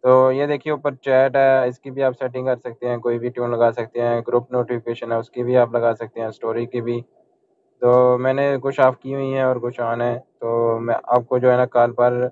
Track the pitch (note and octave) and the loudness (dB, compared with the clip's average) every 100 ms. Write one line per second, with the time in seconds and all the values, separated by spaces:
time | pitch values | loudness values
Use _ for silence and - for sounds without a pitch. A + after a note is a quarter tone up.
0 | B2+ C3 C3 C3 D3 C#3+ D#3 D3 D3 C3 | 6 6 6 2 -2 -2 -4 -4 -4 -6
1 | C#3+ C3 C3+ C3+ C3+ C3+ B2+ B2 C3+ C3 | 0 2 4 4 4 4 0 -4 -12 -2
2 | C3+ B2+ B2+ B2+ C3 B2 B2 A2+ B2 A#2+ | -2 -2 -8 -4 -4 -4 -6 -8 -6 -4
3 | A#2+ A#2+ A#2+ A#2+ A#2+ A#2 A#2 A#2 A2+ A#2+ | -2 -4 -4 -6 -4 2 0 0 -6 -4
4 | A#2+ A#2 A#2 B2 B2 B2+ A#2+ A#2+ A#2 A#2 | -2 -2 0 -2 -2 -4 -2 -6 -6 -8
5 | A#2 A#2 A#2 - B2 B2+ A#2+ A#2 A#2 A2+ | -4 -6 -6 -8 0 2 2 0 0 -2
6 | A2 A#2 A2+ A2 A2+ A2+ A#2+ B2 A#2 A#2+ | -8 -8 -10 -6 -6 -6 -6 -6 -6 -6
7 | A#2+ _ _ _ _ _ _ _ B2 B2 | -8 _ _ _ _ _ _ _ 4 6
8 | B2+ B2 C3 C3+ C#3 C#3 C#3 C#3 C3 B2+ | 4 2 0 0 0 0 -4 2 2 2
9 | C3+ C3+ C3+ C3+ C3 B2 A#2+ A#2 A#2 A#2 | -8 -6 -4 -2 0 -2 -4 -4 -4 -2
10 | A#2+ A#2+ - _ A#2 A#2 A#2 A2+ A#2 A#2 | -2 -4 -10 _ -4 0 0 -2 -2 -4
11 | - A#2+ A#2 B2+ B2+ B2 B2 B2 A#2+ B2 | 0 0 0 2 4 2 2 2 2 2
12 | B2 B2 B2+ | 0 2 -4